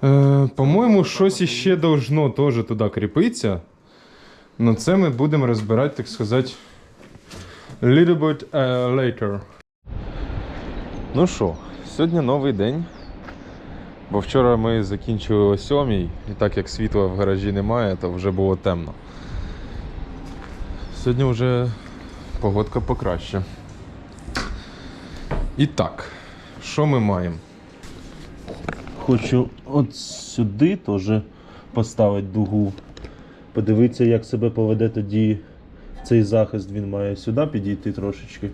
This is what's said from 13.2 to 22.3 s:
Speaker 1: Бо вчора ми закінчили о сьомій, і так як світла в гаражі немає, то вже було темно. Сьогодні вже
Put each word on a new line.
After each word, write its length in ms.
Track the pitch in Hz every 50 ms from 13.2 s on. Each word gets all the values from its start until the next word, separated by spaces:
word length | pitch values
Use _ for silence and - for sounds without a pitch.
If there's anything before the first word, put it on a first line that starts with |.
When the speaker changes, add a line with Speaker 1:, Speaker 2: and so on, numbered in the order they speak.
| - - - - - - - - - - - - - - - - - -
Speaker 1:
Бо 80 | - 101
вчора 380 | 95 - - 139 127 123 123
ми 280 | 113 110 113 113 113 104
закінчили 600 | 92 101 95 - - 113 104 - - 110 104 104
о 140 | 101 101 98
сьомій, 520 | - - 143 143 143 131 110 98 87 82 - - - -
і 40 | 107 -
так 180 | 110 104 -
як 120 | - 92 -
світла 380 | - - 110 107 - 107 98
в 100 | 92 92
гаражі 360 | 95 101 98 98 95 98 101 98
немає, 440 | 101 98 104 113 120 117 101 95 87
то 100 | 92 90 87
вже 180 | 90 90 98
було 260 | 92 95 98 95 95
темно. 360 | 87 - 101 90 85 82 73 - - - - - - - - - - - - - - - - - - - - - - - - - - - - - - - - - - - - - - - - - - -
Сьогодні 200 | 127 123 123 135
вже 460 | 131 123 110 123 127 123 123 123 120 113 - - - - - - - - - - -